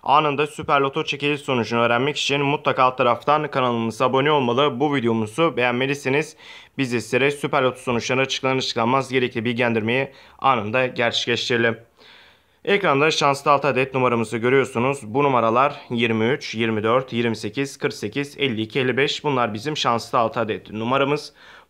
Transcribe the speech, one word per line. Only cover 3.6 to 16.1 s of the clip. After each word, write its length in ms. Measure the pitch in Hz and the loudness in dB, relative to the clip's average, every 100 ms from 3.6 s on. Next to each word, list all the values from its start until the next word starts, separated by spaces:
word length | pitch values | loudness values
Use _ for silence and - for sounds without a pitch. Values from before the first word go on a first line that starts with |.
| 127 117 113 107 | 0 0 -2 0
abone 260 | 127 131 143 | 2 2 4
olmalı, 500 | 151 123 120 147 123 | 2 2 2 2 2
bu 140 | 147 | 0
videomuzu 600 | 139 117 113 107 131 165 117 | 0 2 0 -2 0 0 2
beğenmelisiniz. 800 | 123 120 135 139 135 139 156 - - - - - | 0 0 -2 -2 0 0 -2 -10 -20 -20 -16 -4
Biz 140 | 135 | -2
de 80 | 120 | -2
sizlere 300 | 107 123 139 | 0 2 2
Süper 320 | 143 151 143 | 0 -2 0
Loto 160 | 127 120 | 0 -2
sonuçlarını 440 | - 117 - 131 | -4 -4 -2 -2
açıklanır 340 | 131 - 131 131 | -2 -2 -2 -2
açıklanmaz 560 | 123 - 113 135 120 | -2 -2 0 0 0
gerekli 320 | 127 123 120 | -2 -2 -2
bilgilendirmeyi 680 | 113 117 120 113 110 123 135 - - - | -4 0 0 0 0 -2 -2 -8 -20 -2
anında 480 | 135 123 104 127 127 | 0 2 0 -2 -2
gerçekleştirelim. 920 | 123 117 113 - 117 - 120 117 113 - _ - - - _ _ _ | 0 -2 0 -2 -2 0 0 0 -2 -10 _ -20 -20 -20 _ _ _
Ekranda 460 | - 196 175 139 151 | -2 0 2 2 2
şanslı 400 | 156 147 139 151 | 2 0 2 2
altı 180 | 139 143 | 2 4
adet 260 | 127 135 | 0 0
numaramızı 440 | 135 123 117 110 120 | 0 2 2 0 0
görüyorsunuz. 760 | 120 135 123 120 127 139 107 | 2 2 2 0 -2 -2 -4
Bu 100 | 117 | 0
numaralar 560 | 143 127 113 117 143 139 - | 2 2 2 4 2 0 -8
yirmi 340 | 120 117 | -2 0